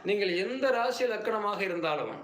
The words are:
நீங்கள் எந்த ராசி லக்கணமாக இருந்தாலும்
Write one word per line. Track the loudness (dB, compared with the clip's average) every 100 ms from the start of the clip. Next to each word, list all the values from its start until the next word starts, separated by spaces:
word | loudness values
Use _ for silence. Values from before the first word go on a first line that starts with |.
நீங்கள் | 0 0 2 0 -2
எந்த | 0 2
ராசி | 4 2 0 0
லக்கணமாக | 0 0 0 0 0
இருந்தாலும் | -2 0 0 0 -2 -6